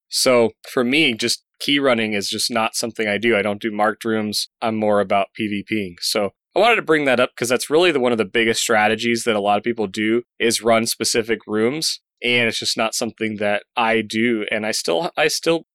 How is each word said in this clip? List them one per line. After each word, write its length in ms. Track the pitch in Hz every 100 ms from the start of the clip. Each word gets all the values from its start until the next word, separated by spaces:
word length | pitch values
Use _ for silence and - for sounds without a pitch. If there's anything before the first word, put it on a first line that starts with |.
| _
So 420 | - 131 123 113 - -
for 140 | 127
me, 300 | 120 147 147
just 320 | 110 117 - _ -
key 180 | - 143
running 320 | 135 113 107
is 160 | 104 98
just 240 | 107 -
not 240 | 117 110 -
something 320 | 120 - 107
I 100 | 101
do. 200 | 117 104
I 40 |
don't 200 | 104 101
do 100 | 113
marked 320 | 104 107 104
rooms. 460 | 117 110 107 101 - -
I'm 140 | 117 110
more 240 | 107 101
about 340 | 95 101 -
P 140 | - 107
V 160 | 101 -
P 200 | 110 92
ing. 100 | 87
So 300 | - 110 98 - _
I 60 | -
wanted 160 | 226 214
to 60 |
bring 240 | 151 160 139
that 160 | 123
up 120 | 127 -
'cause 100 | 117
that's 220 | 123 -
really 240 | 151 180
the, 80 | 143
one 100 | 123
of 60 | 113
the 80 | 98
biggest 360 | 117 113 110
strategies 600 | - 107 107 110 120 117
that 140 | 117 107
a 40 |
lot 160 | 101 104
of 60 |
people 240 | 120 113 101
do 360 | 107 110 120 - -
is 220 | 113 113
run 240 | 110 113 113
specific 520 | - 113 120 110 107 -
rooms. 540 | 107 117 156 - - _ -
And 280 | 120 120 113
it's 100 | -
just 160 | 113 123
not 200 | 110 -
something 420 | 117 - 110 104
that 260 | 104 104 - -
I 240 | 113 113
do. 440 | 107 110 120 110 104
And 140 | 107 107
I 60 |
still, 380 | 107 - 165 170 -
I 140 | 156
still 380 | - 165 165 -